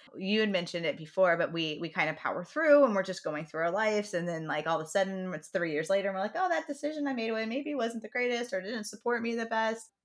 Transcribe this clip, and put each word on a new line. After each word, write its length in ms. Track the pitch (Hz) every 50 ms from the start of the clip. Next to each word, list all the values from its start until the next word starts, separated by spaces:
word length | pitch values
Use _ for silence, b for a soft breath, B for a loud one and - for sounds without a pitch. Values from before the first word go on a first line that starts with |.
| b b -
You 260 | - 190 190 208 220
had 100 | 220 208
mentioned 340 | 196 180 175 165 - 175 170
it 100 | 156 143
before, 400 | - 160 151 - - 190 180 170 165
but 140 | 170 -
we, 280 | 165 170 165 156 151 151
we 80 | 170 165
kinda 240 | - 190 160 151 151
power 300 | 151 - 131 98 147 180
through 420 | - - 294 320 311 294 294 285
and 80 | 247 208
we're 80 | 196
just 220 | 185 185 185 - -
going 240 | 160 151 147 165 156
through 140 | - 156
our 100 | 165 170
lives. 420 | 175 202 220 214 214 208 208 208 -
And 140 | 170 170 175
then, 180 | 170 160 160
like, 220 | 156 147 151 156 160
all 120 | 165 151
of 60 | 160
a 40 | 160
sudden 440 | - 202 190 190 190 190 185 185 180
it's 140 | 160 - -
three 240 | - 190 170 170
years 180 | 151 147 160 160
later 200 | 190 196 190 196
and 60 | 190
we're 60 | 190
like, 140 | 196 214 -
"Oh, 140 | 330 381 359
that 180 | 339 320 311 -
decision 400 | 285 285 - 294 311 311 285 285
I 60 | 262
made 180 | 240 226 226
away 160 | 226 220 220 220
maybe 260 | 226 269 285 302 294
wasn't 300 | 269 233 226 233 233 220
the 60 | 214
greatest 440 | - 247 247 247 247 233 247 247 -
or 80 | 185
didn't 220 | 185 190 240 233 214
support 400 | - - 202 - 233 240 233 233
me 100 | 233 233
the 140 | 233 233 226
best." 420 | 233 220 220 220 220 226 - - _ _ _